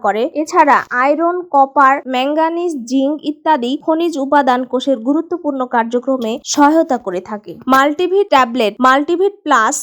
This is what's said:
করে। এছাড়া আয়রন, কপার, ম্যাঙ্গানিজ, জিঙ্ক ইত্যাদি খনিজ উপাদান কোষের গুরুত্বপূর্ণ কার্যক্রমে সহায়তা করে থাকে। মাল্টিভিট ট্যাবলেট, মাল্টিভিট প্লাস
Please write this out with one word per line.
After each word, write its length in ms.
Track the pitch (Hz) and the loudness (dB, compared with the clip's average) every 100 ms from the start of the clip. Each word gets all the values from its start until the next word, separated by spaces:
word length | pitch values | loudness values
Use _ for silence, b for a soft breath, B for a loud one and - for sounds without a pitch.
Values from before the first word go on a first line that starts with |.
করে। 180 | 208 208 269 294 | -2 -2 -4 -4
এছাড়া 340 | 302 349 294 226 - 247 | -2 2 4 4 2 -2
আয়রন, 340 | 269 302 339 359 349 | 0 0 0 -2 -2
কপার, 400 | 277 269 285 269 277 254 | 0 2 4 2 2 -2
ম্যাঙ্গানিজ, 580 | 254 269 302 320 339 349 294 233 | -2 -2 0 -2 -2 -4 -6 -4
জিঙ্ক 260 | 269 269 302 302 | -2 0 -2 -6
ইত্যাদি 420 | 302 320 302 240 294 | -6 -2 -2 -2 -4
খনিজ 300 | - 320 339 302 | -2 0 0 -2
উপাদান 360 | 269 294 262 247 254 | 0 2 2 0 -2
কোষের 280 | 254 277 247 226 | -4 -2 -2 0
গুরুত্বপূর্ণ 540 | 294 330 349 302 269 254 | -2 -2 -6 -6 -6 -4
কার্যক্রমে 580 | 247 233 247 240 262 220 233 - | -2 -2 -4 -2 -4 -4 -6 -6
সহায়তা 420 | - 285 320 320 247 202 | 2 4 4 0 -2 -4
করে 140 | 180 185 | -8 -8
থাকে। 240 | 208 196 - - | -14 -14 -12 0
মাল্টিভিট 540 | 269 285 294 359 392 403 | 2 2 0 0 0 2
ট্যাবলেট, 380 | 277 247 247 214 208 262 | 2 2 0 -2 2 4
মাল্টিভিট 480 | 269 294 339 392 403 | 4 2 0 0 -2
প্লাস 300 | 302 254 220 294 | 0 2 2 -2